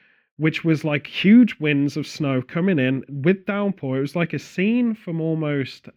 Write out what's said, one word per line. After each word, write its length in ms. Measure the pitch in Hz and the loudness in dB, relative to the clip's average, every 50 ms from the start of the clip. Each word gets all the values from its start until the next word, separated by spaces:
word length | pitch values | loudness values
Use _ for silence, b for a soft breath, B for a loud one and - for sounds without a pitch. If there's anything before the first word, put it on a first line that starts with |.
| b b b b b b b | b b b b b b b
which 280 | - 147 160 156 - - | -2 -2 -2 -2 0 0
was, 200 | 165 160 147 - | 0 0 0 0
like, 220 | 156 147 147 - | -2 -2 -2 -4
huge 500 | - - - - 185 214 240 254 208 - - | -6 -6 0 4 8 8 8 8 6 4 0
winds 380 | 151 151 147 143 143 143 - | -2 0 2 2 0 0 -2
of 100 | 160 139 | -4 -8
snow 360 | - - - 156 139 135 131 127 | -8 -6 -4 -2 -2 0 -2 -2
coming 360 | - - 170 170 196 190 147 | -4 -4 -2 0 2 2 2
in 260 | 131 127 131 135 - - | 2 0 0 -2 -4 -8
with 360 | 139 143 131 165 190 190 190 | -8 -2 0 0 0 0 -2
downpour. 520 | - 202 202 202 202 190 - - 135 131 131 | -4 -4 -2 -2 -2 -4 -4 -4 -4 -2 -2
It 40 | 135 | -2
was 140 | 139 - | -2 -2
like 160 | 175 170 160 - | -2 -2 -2 -4
a 60 | 147 | -6
scene 560 | - - - - 180 208 233 247 247 233 220 | -10 -8 -4 -2 0 0 0 0 0 -2 -2
from 260 | 214 - - 165 165 | -6 -8 -8 -6 -4
almost, 680 | 156 160 160 160 156 147 147 143 131 135 - - - - - | -2 -2 -2 -2 -2 -2 -2 -2 -4 -6 -8 -14 -20 -20 -16